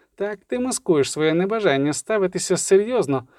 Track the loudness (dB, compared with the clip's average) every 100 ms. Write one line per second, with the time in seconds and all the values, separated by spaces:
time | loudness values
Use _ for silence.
0 | _ -8 -8 -8 -8 -4 -4 -4 0 2
1 | 2 0 0 2 0 0 0 2 0 -2
2 | -2 -2 0 -2 -2 -2 4 4 4 -2
3 | 0 -2 -6